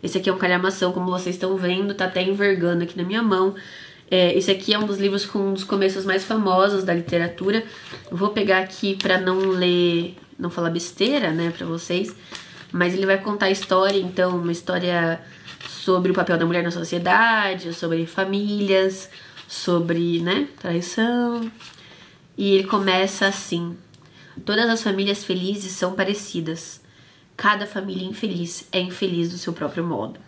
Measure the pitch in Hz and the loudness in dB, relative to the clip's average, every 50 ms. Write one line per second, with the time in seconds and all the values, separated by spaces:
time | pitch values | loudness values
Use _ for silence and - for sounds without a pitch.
0 | - 175 - 185 185 185 185 185 196 180 180 180 185 190 190 - 185 180 180 185 | -6 -2 -4 0 0 0 0 2 2 2 2 2 2 0 0 0 0 0 0 0
1 | 180 185 180 180 180 180 180 180 - 185 190 190 180 180 180 185 196 202 202 196 | -2 -2 -2 -2 -2 -4 -4 -2 -2 -2 -2 0 0 0 0 0 -2 -2 -2 -2
2 | 185 185 - 185 185 190 196 202 202 202 196 180 170 175 175 170 170 170 - 190 | -4 -2 0 0 0 0 2 2 4 2 4 4 2 2 2 2 0 -2 -4 -6
3 | 185 180 208 226 233 220 190 185 185 196 196 - - - - - - - - - | -4 -2 0 0 2 4 4 4 4 2 0 -4 -14 -16 -18 -18 -20 -20 -20 -20
4 | - - 185 185 180 175 - 190 190 - 190 190 - - 214 214 214 208 202 196 | -6 0 4 4 4 6 4 2 2 2 0 0 2 0 0 0 2 -2 -2 0
5 | 196 196 190 196 - - - 214 196 196 196 190 - - 208 196 196 190 190 196 | 0 2 2 0 -4 -2 -2 0 0 0 0 -2 -2 -2 0 2 2 2 0 0
6 | 190 190 185 196 190 - 226 220 208 190 185 185 190 202 202 190 185 190 175 170 | -2 0 0 0 0 0 0 2 2 4 6 6 6 4 4 2 2 2 0 0
7 | 170 - 175 170 170 175 170 - 180 196 220 226 220 - - - - - - - | 0 0 0 0 0 0 -4 -2 -2 2 2 2 0 -2 -14 -18 -16 -16 -16 -16
8 | - - 180 175 196 208 208 220 196 165 190 185 190 190 - - - 202 196 190 | -12 -10 -4 -2 -2 0 2 0 2 4 4 2 2 -2 -6 -4 -2 -2 -2 0
9 | - 190 185 185 185 185 185 190 190 190 185 180 180 180 175 175 175 175 170 170 | 2 2 2 4 4 2 2 2 2 2 2 2 2 4 4 4 4 4 2 2
10 | 170 180 - - - - - - 180 175 170 - 170 165 165 170 170 - - - | -2 -2 -8 -14 -20 -20 -12 -6 -6 -6 -4 -2 -2 -2 -2 -2 -6 -6 -2 0
11 | 202 233 285 294 226 170 160 165 170 170 165 - 175 170 165 165 165 - 175 180 | 0 2 2 2 2 0 0 0 0 -2 -2 -4 -6 -6 -6 -6 -4 -4 -2 -2
12 | 202 220 - - - - - - - - - - - - - 175 175 175 180 190 | -2 -4 -8 -14 -18 -16 -16 -16 -16 -16 -20 -20 -16 -8 0 0 2 2 2 0
13 | 196 190 196 190 196 214 208 202 202 190 196 196 - - 190 185 190 196 202 196 | 2 2 2 2 2 -4 -2 0 2 0 0 0 0 2 4 4 4 4 2 2
14 | 185 180 185 190 180 180 180 175 170 170 170 170 - - 180 180 180 180 175 170 | 0 -2 0 0 0 2 2 0 0 -2 -2 -4 -4 -4 -4 -2 0 0 0 2
15 | 165 165 165 165 - - - - - - - - - - - - - - 185 180 | 2 0 -2 -4 -6 -18 -20 -20 -20 -20 -18 -16 -16 -14 -12 -6 0 2 2 4
16 | 180 180 185 190 175 180 180 165 165 165 170 175 170 170 170 175 165 165 - 175 | 4 2 2 2 2 2 2 2 2 2 2 0 0 -2 -4 -4 -6 -4 -4 -2
17 | 175 180 190 208 226 233 226 220 208 190 185 180 180 170 165 - - 165 165 165 | 2 4 4 4 6 4 4 2 2 0 -2 -4 -6 -8 -8 -6 -2 -2 0 0
18 | 165 165 - - 190 190 196 202 208 208 208 208 202 196 190 190 190 190 190 - | -2 -2 -2 -2 -2 0 0 -2 0 0 0 0 2 4 4 4 4 2 0 -4
19 | - - - - - - - - - - - - - - 175 170 170 165 170 170 | -12 -16 -18 -20 -20 -20 -20 -20 -16 -12 -10 -6 0 2 2 2 2 2 0 0
20 | 170 170 170 170 170 175 190 226 294 285 - - - 185 170 170 175 - - - | 2 2 0 0 0 0 0 0 0 -4 -6 -10 -6 -4 -2 -2 -4 -4 -2 0
21 | 220 233 240 240 240 240 233 240 233 226 226 - - - - - - - - - | 0 2 2 2 0 0 -2 -4 -6 -6 -10 -14 -20 -20 -20 -20 -20 -20 -20 -20
22 | - - - - - - _ - 202 196 196 190 190 190 220 202 196 190 185 185 | -20 -20 -20 -20 -20 -18 _ -2 2 4 4 4 4 2 0 0 2 2 2 2
23 | 190 190 - - 202 196 196 - - - - 170 170 170 170 - - - - - | 2 0 0 0 0 0 0 -2 -6 -4 -4 -4 -4 -6 -10 -12 -16 -20 -20 -20
24 | - - - - - - - - - - 202 220 233 233 226 226 - 214 190 190 | -20 -20 -20 -20 -20 -20 -20 -10 -4 0 2 2 4 2 2 2 0 0 0 2
25 | 196 202 196 202 - - 190 185 180 190 202 202 190 185 - - 180 180 190 185 | 2 0 0 -2 -2 -4 -2 -2 0 -2 -4 -4 -6 -8 -4 -2 -2 -2 0 0
26 | 190 190 202 202 - - - 175 160 156 165 165 - - - - _ - _ - | -2 -2 -2 -4 -6 -6 -6 -6 -4 -4 -6 -8 -10 -16 -16 -18 _ -20 _ -20
27 | - - - _ _ _ _ - - 202 208 202 202 196 - 202 190 202 185 185 | -20 -20 -20 _ _ _ _ 0 2 2 2 2 -2 -6 -6 -8 -6 -6 -6 -6
28 | 185 185 208 - - 214 185 175 170 165 - - - - - 190 185 185 180 - | -6 -8 -8 -4 -4 -4 -2 -2 -4 -6 -6 -10 -12 -4 -2 -2 -2 -2 -4 -4
29 | 202 185 180 170 170 170 175 180 - - 170 - 156 143 - 175 165 170 156 104 | -2 -2 0 0 -2 -2 -4 -6 -8 -8 -6 -4 -6 -6 -4 -4 -4 -2 -2 -4
30 | 104 - - - - | -4 -6 -8 -14 -20